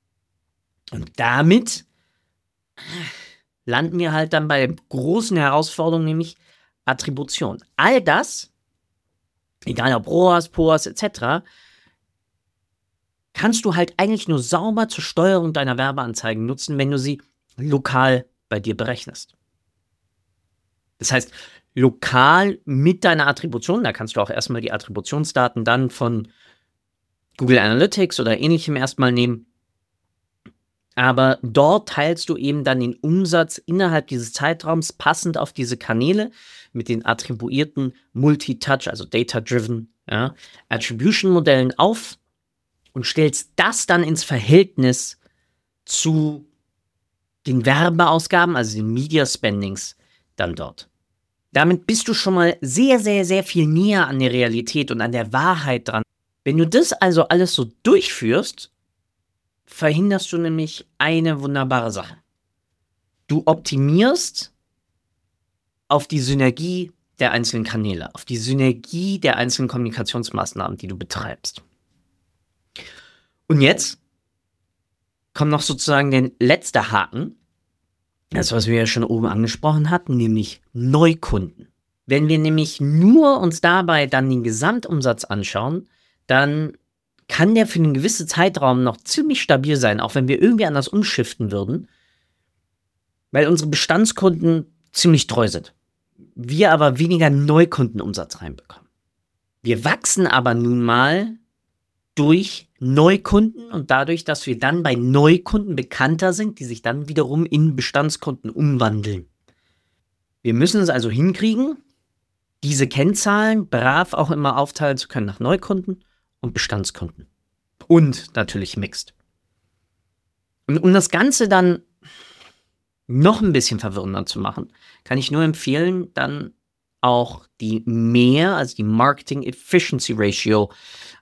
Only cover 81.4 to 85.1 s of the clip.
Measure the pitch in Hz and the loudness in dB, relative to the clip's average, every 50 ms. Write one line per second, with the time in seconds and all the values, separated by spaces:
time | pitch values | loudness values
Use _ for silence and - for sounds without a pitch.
81.4 | 92 82 - - - - _ _ _ _ _ _ _ 123 135 147 151 151 160 156 | -4 -6 -10 -16 -20 -20 _ _ _ _ _ _ _ -2 0 2 2 2 2 2
82.4 | 156 156 156 156 151 156 - - 143 143 151 160 180 208 254 330 311 277 277 - | 2 2 0 0 0 -2 -4 -4 -2 0 2 6 6 8 8 8 8 6 4 4
83.4 | 185 165 160 - - 170 175 190 180 170 160 151 143 131 139 131 131 135 127 123 | 2 0 0 0 2 2 2 2 2 2 2 2 2 2 2 0 2 2 0 0
84.4 | 117 117 110 110 139 185 233 247 - - 170 147 127 127 | 0 -2 -2 0 0 0 -2 -2 -4 -4 -4 0 0 0